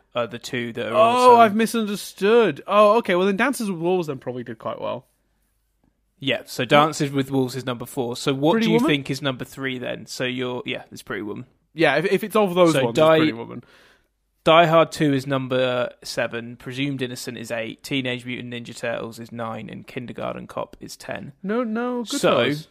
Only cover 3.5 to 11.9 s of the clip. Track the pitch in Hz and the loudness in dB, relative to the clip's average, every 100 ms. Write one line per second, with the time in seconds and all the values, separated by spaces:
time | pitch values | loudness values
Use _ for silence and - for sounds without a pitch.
3.5 | 269 214 175 165 185 156 135 - 123 120 | -2 -4 -2 0 0 -2 -6 -8 -8 -10
4.5 | 113 113 - 107 113 - _ _ _ _ | -10 -8 -6 -6 -8 -10 _ _ _ _
5.5 | _ _ _ _ _ _ - 135 170 - | _ _ _ _ _ _ -8 -2 -2 -4
6.5 | - 123 147 156 151 143 139 135 135 127 | -6 2 4 4 2 -2 -2 -2 0 -2
7.5 | 127 123 120 120 - 120 120 - 135 147 | -4 -8 -8 -8 -6 -6 -4 -2 0 2
8.5 | 220 226 233 233 143 131 135 143 123 131 | 2 4 4 4 0 -2 -6 -4 -6 -10
9.5 | - 135 127 120 120 113 - 127 127 123 | -10 -8 -6 -8 -10 -10 -6 -6 -4 -6
10.5 | 123 131 120 - 123 - 110 104 107 127 | -6 -8 -10 -12 -16 -10 -8 -8 -10 -14
11.5 | _ _ 151 160 | _ _ 0 2